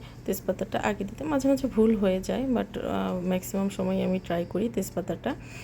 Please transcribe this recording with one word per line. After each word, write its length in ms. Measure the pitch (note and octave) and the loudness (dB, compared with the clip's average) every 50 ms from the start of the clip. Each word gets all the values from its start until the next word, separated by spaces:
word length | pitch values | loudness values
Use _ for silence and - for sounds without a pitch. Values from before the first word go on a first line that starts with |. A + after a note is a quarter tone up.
| - - - - - | -8 -14 -16 -10 -4
তেজপাতাটা 520 | - F#3+ F#3 - - F#3+ - - - - - | -4 -4 -2 0 -2 -2 -2 -2 -2 -2 0
আগে 240 | - G#3+ G#3 - G3 | 0 0 0 -2 -4
দিতে। 200 | G3+ - - C4+ | -6 -6 -6 -2
মাঝে 240 | D#4 D4+ C4+ C4 | 0 0 2 4
মাঝে 200 | C#4 C#4 C4 C4+ | 4 4 4 2
ভুল 280 | B3 - A3 A3 A3+ A3+ | 0 4 6 6 6 6
হয়ে 240 | G3+ G#3 F#3+ F#3 F#3+ | 6 4 4 4 2
যায়, 240 | G3 - F#3+ G#3+ C4 C4+ B3 | 0 0 -2 0 2 2 2
but, 160 | G#3 G3+ G3+ - F#3+ | 0 0 -2 -4 -4
আহ, 360 | - - G3 F#3+ F#3+ F#3 F#3 F3+ | -2 -2 0 0 0 0 0 0
ম্যাক্সিমাম 480 | F3 F#3 F#3 F#3 F#3 - - G3 G3 G3 | 0 0 0 0 -2 -2 -2 0 0 0
সময় 340 | G3 - F#3 F#3 F#3+ F#3+ F#3 | 0 0 0 0 2 2 2
আমি 160 | F#3 F#3 F#3+ | 2 0 0
ট্রাই 260 | - - F3 F3 F3 - | 0 -2 -2 -2 -2 -2
করি 200 | - F3+ G#3+ A#3+ | 0 0 0 0
তেজপাতাটা 640 | - - F#3+ - - F3+ F3 - F3 - - - D4+ - - - - - | 0 -2 -2 -2 -2 -4 -2 -2 -4 -4 -2 -4 -4 -4 -8 -12 -12 -12